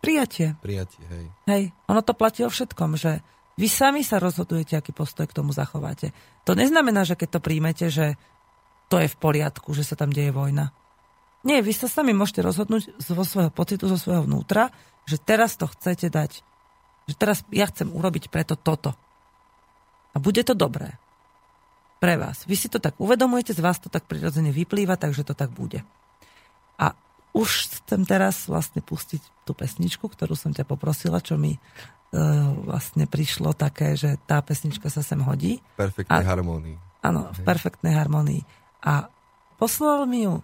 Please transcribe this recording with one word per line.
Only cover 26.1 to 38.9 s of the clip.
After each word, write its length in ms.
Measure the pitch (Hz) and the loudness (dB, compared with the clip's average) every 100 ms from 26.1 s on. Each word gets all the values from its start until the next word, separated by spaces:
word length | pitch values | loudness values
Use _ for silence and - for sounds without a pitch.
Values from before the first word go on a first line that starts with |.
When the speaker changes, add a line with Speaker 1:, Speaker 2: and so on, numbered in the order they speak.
| _ _ _ _ _ _ | _ _ _ _ _ _
Speaker 1:
A 240 | _ - - _ _ _ | _ -2 -2 _ _ _
už 480 | - 214 - - - | 0 0 0 -2 -10
chcem 240 | - 202 | -4 0
teraz 480 | 185 196 190 185 - | 2 4 2 0 -2
vlastne 320 | 160 160 - | -2 -2 -6
pustiť 400 | - 156 - 156 - _ - | -6 -8 -8 -10 -12 _ -10
tú 80 | |
pesničku, 500 | - 139 - 170 - 214 | -6 -6 -2 -4 -2 -10
ktorú 240 | - 160 | -6 -4
som 160 | 156 160 | -4 -4
ťa 160 | 143 139 | -4 -4
poprosila, 560 | 143 151 151 175 170 | -4 -2 -2 0 -2
čo 160 | - 156 | 0 0
mi, 180 | 147 147 | 0 -2
e, 20 | - - - - _ - 156 147 143 139 - | -10 -20 -20 -20 _ 0 2 4 2 0 -4
vlastne 400 | - - - 143 | -6 -4 -2 0
prišlo 480 | - 151 - 160 | 0 -2 -2 -2
také, 400 | 156 147 - 151 | 0 -2 0 0
že 240 | 147 147 143 _ | 0 0 -2 _
tá 160 | 147 | 0
pesnička 480 | 143 147 156 139 147 | 0 -4 -4 -6 -6
sa 100 | 151 | -6
sem 220 | 143 147 | -4 -2
hodí. 400 | 135 139 165 240 _ - | 0 0 -2 -4 _ -4
Speaker 2:
V 100 | 101 | -4
perfektnej 340 | - 95 82 | -4 0 2
Speaker 1:
A 40 | 92 | 2
Speaker 2:
harmónii. 500 | 92 90 82 80 80 90 _ - | 0 -2 -4 -8 -14 -18 _ -2
Speaker 1:
áno, 240 | 170 - | 0 -2
v 80 | - | -4
Speaker 2:
Hej. 80 | 92 | 0
Speaker 1:
perfektnej 480 | 180 180 - 165 | 0 -2 -4 0
harmónii. 480 | 156 147 151 147 143 147 - _ _ | 2 2 2 0 -2 -6 -20 _ _
A 240 | - | 0